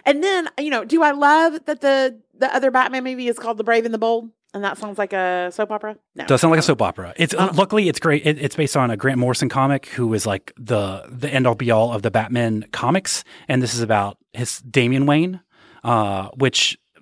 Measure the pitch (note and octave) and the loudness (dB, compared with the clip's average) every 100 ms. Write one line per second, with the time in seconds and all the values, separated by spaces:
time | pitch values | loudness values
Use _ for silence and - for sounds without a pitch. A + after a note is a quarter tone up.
0 | C#4 D4 F#4+ F#4 D#4+ - D4 B3 A3 E4 | 0 2 2 0 -2 -6 -4 -4 0 2
1 | D4+ C#4+ C#4+ D#4 E4 D#4 - D4+ C#4 C4+ | 2 4 4 6 4 0 -6 -2 2 2
2 | C4 A3+ _ - C4 C4 C4 B3+ A#3+ C4 | 0 -4 _ -2 0 2 2 2 2 -2
3 | B3+ B3+ B3 A#3 A3+ A3 A3 A#3 A#3 A3 | -6 -4 -4 -4 -4 -4 2 2 2 -2
4 | A3+ A#3 A3+ _ _ G3+ G3+ - G#3 G3+ | 0 0 -4 _ _ -6 -6 -6 -10 -6
5 | G3+ G3 F#3 F3+ F3+ F3 G#3 G#3+ G#3+ G#3+ | -4 -2 -2 -2 -4 -4 -4 -4 -8 -14
6 | _ - - C3 E3 D#3+ D#3 B2 G2 F2+ | _ -10 0 2 4 2 2 2 0 -2
7 | F2 - E3+ F3 F#3+ E3 G3 G#3+ F3+ - | -10 -4 -2 2 0 2 2 2 2 0
8 | E3+ D3 D3+ D3+ C#3+ - D3 D3 B2 G#2 | 0 2 0 -2 -4 -2 0 2 0 0
9 | C3+ B2+ B2 B2 C3 C3+ C3+ C#3 - - | 0 0 0 0 -2 0 0 0 -4 -4
10 | A#2+ A2 G#2+ G2 - - A#2+ A2 G2 F#2+ | 0 0 -2 -4 -6 -16 -4 -2 -2 -6
11 | - B2+ C#3+ C3+ B2+ A2+ A#2 A2 A#2 A#2 | -12 -10 -4 0 2 0 2 2 2 0
12 | G#2+ A2 A2 A#2+ A#2 G#2+ - - B2 F#3 | 0 0 0 0 0 -2 -6 -4 0 0
13 | - - - - - B2+ B2 A#2+ A2+ G#2+ | -2 -8 -8 -16 -2 0 0 -2 2 2
14 | G2+ - _ A#2 B2 - A#2+ C3 A#2+ C3+ | 0 -6 _ -8 -6 -8 -2 0 2 2
15 | C#3+ D3+ F3+ F#3 _ _ - - A2+ A#2 | 2 2 2 -4 _ _ -20 -10 0 0
16 | G#2 G2 G2 C3 C3 - - - _ _ | 2 -2 -6 0 0 2 -2 -4 _ _